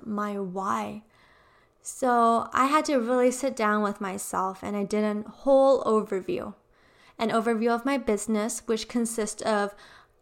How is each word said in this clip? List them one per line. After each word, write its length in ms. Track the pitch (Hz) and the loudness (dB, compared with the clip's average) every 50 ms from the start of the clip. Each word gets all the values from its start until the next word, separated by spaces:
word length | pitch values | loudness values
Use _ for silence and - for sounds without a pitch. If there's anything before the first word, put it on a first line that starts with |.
| - | -10
my 340 | 226 208 202 208 208 202 202 | -6 -4 -4 -4 -4 -4 -6
why. 640 | 196 180 180 190 190 202 226 220 208 208 208 214 - _ _ _ _ _ _ _ _ _ _ _ _ _ _ _ | -6 -6 -6 -4 -4 -2 -2 -2 -4 -6 -10 -14 -16 _ _ _ _ _ _ _ _ _ _ _ _ _ _ _
So 680 | _ - - - 269 247 240 240 233 226 233 226 226 - | _ -14 -6 -2 0 2 4 4 6 4 4 2 0 0
I 140 | - - 262 | 0 2 2
had 180 | 277 302 311 302 | 4 2 2 2
to 100 | 320 294 | 2 0
really 340 | 254 220 233 254 247 247 254 | 0 2 2 2 4 4 2
sit 260 | 254 - - 269 220 | 2 2 -2 -4 -2
down 260 | - 220 208 208 214 | 0 0 2 2 2
with 180 | 208 202 202 - | 0 0 -2 -4
myself, 640 | 202 190 185 202 - - - 180 185 190 190 - | -8 -8 -8 -8 -8 -4 -2 -2 -2 -2 -4 -8
and 140 | - 202 208 | -8 -6 -4
I 80 | 202 202 | -4 -4
did 200 | - 214 214 214 | -2 0 0 0
a 240 | 214 208 208 214 214 | 0 -2 -4 -8 -10
whole 540 | - - - 277 269 269 269 269 269 - - | -16 -4 2 4 6 6 8 6 6 4 4
overview. 680 | 214 220 214 202 - 202 185 180 - - - - 208 - - _ _ _ _ _ _ _ _ _ - _ - | 2 2 2 2 0 -4 -6 -4 -4 -6 -6 -6 -10 -12 -16 _ _ _ _ _ _ _ _ _ -20 _ -4
An 120 | 226 220 | -2 0
overview 400 | 240 226 208 233 233 214 226 233 | 0 0 2 0 0 2 2 0
of 140 | 233 233 233 | 0 0 0
my 140 | 277 285 262 | -2 -2 0
business, 640 | 226 - 214 202 - - 220 208 208 240 233 - - | 0 0 -2 0 0 -2 -2 0 0 -2 -6 -8 -4
which 220 | - 220 220 220 - | -4 -4 -4 -4 -4
consists 540 | - 240 233 226 226 233 208 208 - - | -2 -2 -2 -2 -2 -4 -4 -4 -6 -4
of 320 | - 220 214 208 202 202 202 - - - - - - _ _ _ | -2 0 0 0 0 -2 -6 -12 -20 -20 -20 -20 -20 _ _ _